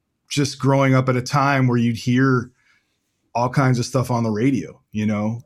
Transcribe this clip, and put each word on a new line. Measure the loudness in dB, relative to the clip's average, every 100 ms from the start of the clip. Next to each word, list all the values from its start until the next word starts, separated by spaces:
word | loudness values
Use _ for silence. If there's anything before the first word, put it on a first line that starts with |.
| _ _ -8
just | -4 -4 -2
growing | 0 2 4 2
up | 2
at |
a | -2
time | -2 0 2 2 2
where | 2
you'd | 0 -2
hear | 0 2 2 2 -2 _ _ _ _ _ _ _ _ -4
all | -2
kinds | 0 2 2
of |
stuff | 0 -2 -2
on | -2
the | -2
radio, | 0 0 0 -4 -14 _
you | -4 -2
know, | -2 -4 -6